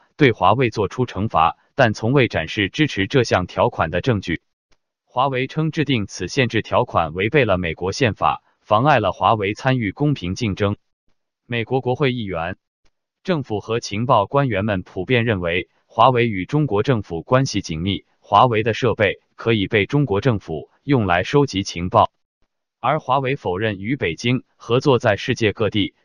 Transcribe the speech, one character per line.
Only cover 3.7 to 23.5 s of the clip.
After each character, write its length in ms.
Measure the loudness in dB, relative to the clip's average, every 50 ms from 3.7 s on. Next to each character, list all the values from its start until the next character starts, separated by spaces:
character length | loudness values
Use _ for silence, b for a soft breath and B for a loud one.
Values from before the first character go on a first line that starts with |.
款 180 | 2 -2 -2 -2
的 120 | -2 -2
证 200 | 0 0 0 0
据。 220 | -2 -4 -6 -6 -6 _ _ _ _ _ _ _ _ _ _ _ _ _ _
华 140 | -2 -2 0
为 180 | -2 -4 -4
称 240 | -4 -4 -4 -4 -2
制 140 | -2 -2 -2
定 220 | 0 0 -2 -2
此 200 | -6 -8 -8 -8
限 220 | -4 0 0 0 2
制 140 | 0 -2 -2
条 240 | 0 0 0 0
款 260 | 0 0 -2 -2 0 -2
违 160 | -4 -4 0
背 160 | 2 2 2
了 140 | 4 2 0
美 160 | 0 -4 -4
国 180 | -4 -4 -6 -2
宪 220 | 0 0 0 0
法， 280 | 0 0 0 0 -2 _ _ _ _ _
妨 240 | _ 2 2 4
碍 120 | 4 2 4
了 140 | 2 0 -2
华 220 | 0 2 2 2
为 180 | 2 0 -4 -4
参 260 | -2 0 0 0 0
与 140 | 0 -4 -2
公 220 | -2 -2 -2 -2
平 200 | -2 -4 -6 -4
竞 200 | -4 -4 -4 -2
争。 240 | 0 -2 -2 -2 -4 _ _ _ _ _ _ _ _ _ _ _ _ _
美 220 | _ -6 -6 -4
国 160 | -2 -4 -2 -2
国 120 | -2 -2
会 200 | 0 0 -2 -2
议 100 | -4 -6
员、 320 | -6 -6 -4 -4 -6 -8 -10 _ _ _ _ _ _ _ _ _ _ _ _ _
政 200 | -4 -4 -4 -2
府 180 | -4 -6 -6
和 180 | -4 -4 -6 -6
情 280 | -4 -6 -6 -4 0
报 180 | 2 2 2 2
官 240 | 2 0 0 0 0
员 160 | 0 -2 -2
们 180 | -2 -2 -4 -4
普 220 | -8 -10 -10 -4
遍 220 | 0 0 0 2
认 140 | 0 -2 -2
为， 280 | -2 -2 -2 -2 -4 -6 _ _ _
华 240 | _ 2 4 4 4
为 200 | 4 4 0 0
与 180 | 0 -4 -4
中 200 | -2 -2 -2 0
国 160 | 0 0 0 2
政 200 | 2 0 0 -2
府 200 | -6 -8 -10 -2
关 220 | 0 2 2 2
系 160 | 0 -2 -6
紧 220 | -6 -6 -6 -4 -4
密， 240 | -4 -4 -6 -8 _ _ _
华 260 | _ 2 4 4 6
为 160 | 6 4 0 0
的 100 | 0 -2
设 220 | 0 0 -2 0
备 260 | 2 0 0 0 -4 _ _ _
可 180 | -6 -2 0 0
以 140 | 0 0
被 180 | 0 2 0 0
中 220 | 2 0 0 0
国 160 | 0 -2 0 0
政 160 | 0 0 0
府 320 | -4 -8 -10 -10 -10 -14 _ _ _
用 220 | 0 0 0 2
来 200 | 2 2 0 0
收 200 | 2 2 2 2
集 180 | 2 0 -4 -4
情 280 | -4 -6 -6 -6 0
报。 200 | 2 2 2 2 0 _ _ _ _ _ _ _ _ _ _ _ _ _
而 180 | -2 -2 -2 -2
华 200 | -2 -2 -2 0
为 180 | 0 -2 -4
否 220 | -4 -4 -4